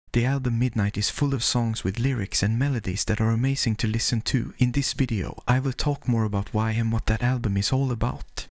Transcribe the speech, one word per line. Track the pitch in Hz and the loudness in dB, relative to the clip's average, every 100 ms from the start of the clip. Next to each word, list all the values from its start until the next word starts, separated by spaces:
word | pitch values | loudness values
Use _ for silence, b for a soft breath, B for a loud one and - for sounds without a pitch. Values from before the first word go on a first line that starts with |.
| - | -2
The | 120 | 0
album | 123 139 131 117 | 2 0 0 0
Midnight | 127 113 101 107 | 0 2 0 0
is | - | -2
full | - 143 | 0 0
of | 135 | 0
songs | - 123 117 110 | 0 0 0 0
with | 95 98 | -2 0
lyrics | 131 123 98 - | 0 0 -2 0
and | 104 113 | 2 2
melodies | 143 123 101 92 | 0 0 -2 -4
that | - 104 | -2 2
are | 113 | 2
amazing | 113 131 135 117 107 | 2 2 0 0 0
to | 107 | 0
listen | 110 - 117 | 0 0 0
to. | - 127 110 - | 0 -2 -2 0
In | 123 | 2
this | 143 135 | 2 -2
video, | - 127 110 - - - | -2 0 0 -4 -6 0
I | 127 | 0
will | 131 | 0
talk | - 147 143 - | -2 -2 0 0
more | 117 | 2
about | 110 101 98 | 2 -2 -2
why | 107 110 | -2 0
and | 110 113 | 0 0
what | 113 - | 0 2
that | 113 | 2
album | 123 127 117 98 | 0 0 0 0
is | - | 0
all | 135 135 | 0 0
about. | 113 120 - - - - | 0 -2 -4 -8 -10 -14